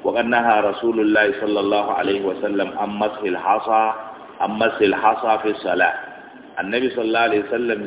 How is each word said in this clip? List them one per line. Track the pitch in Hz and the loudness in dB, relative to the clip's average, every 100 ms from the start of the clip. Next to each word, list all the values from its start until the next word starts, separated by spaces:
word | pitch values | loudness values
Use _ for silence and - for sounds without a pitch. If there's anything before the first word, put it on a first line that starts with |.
Wa | 92 | -2
qad | 110 117 | 0 2
naha | 120 117 107 104 95 | 2 4 4 2 0
Rasulullahi | 117 113 107 107 104 - | 0 2 2 4 4 2
sallallahu | 107 104 98 104 104 101 | 0 0 2 0 0 -2
alaihi | 92 101 | 0 -2
wa | 98 - | -2 -4
sallam | 104 101 92 92 | -4 -2 -4 -4
an | 104 104 | -6 -2
mashil | 107 104 104 90 | -4 -2 -4 -2
hasa, | 90 107 113 110 110 110 - - - - | 0 0 2 2 2 -2 -10 -16 -18 -6
an | 104 107 | -4 0
mashil | 113 - 101 | 0 2 2
hasa | 90 107 113 117 107 | 4 2 2 0 0
fi | 107 101 | 0 -4
salah. | 95 90 87 - - - - - - - | -2 0 0 0 -8 -16 -20 -20 -14 -10
Annabi | 92 120 131 | -4 -2 -2
sallallahu | 127 110 117 117 | -2 0 2 2
alaihi | 104 101 | 2 0
wa | 120 | -2
sallam | 120 107 | -2 -2